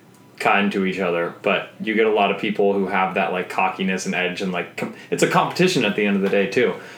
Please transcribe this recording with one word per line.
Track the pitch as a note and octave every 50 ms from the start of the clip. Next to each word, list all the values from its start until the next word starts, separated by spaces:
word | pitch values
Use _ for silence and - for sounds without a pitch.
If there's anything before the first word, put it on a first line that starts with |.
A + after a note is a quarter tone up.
| - - - - - - - -
kind | - A#2 G#2 G2+ G2+ G2+
to | G2+ G2+ F#2+
each | F#2+ F2+ F#2
other, | F#2+ F2 E2+ E2+ E2+ E2+ - -
but | - G#2 F#2+ D#2+ - - - -
you | G2 A2 G#2+
get | G#2+ A2+
a | A2
lot | G#2+ G#2 G2+ G2
of | G2 -
people | - G#2+ G2+ - G2+ G2+ G2
who | G2 F#2+
have | F2+ G2 F#2 F#2+ F#2 F2+
that, | G2 F#2 E2
like, | F2+ F#2 F2+ -
cockiness | - - F#2+ F#2 - - F#2+ F#2+ F#2 F#2 -
and | F#2+ F#2
edge | F2+ F2+ F2+ F2+ F2 G2+
and, | F#2
like, | F2+ F2 E2+ - - -
com-, | A#2+ A2 - - - -
it's | F2 E2 E3
a | C3
competition | - F3+ - - - - F3+ F3+ - C#3+ A2
at | G#2 G2
the | G#2+ G#2
end | G#2 G2
of | G2
the | F#2+ G2
day | G2 G2+ G2 F#2
too. | - - A#2+ G2 - - - - -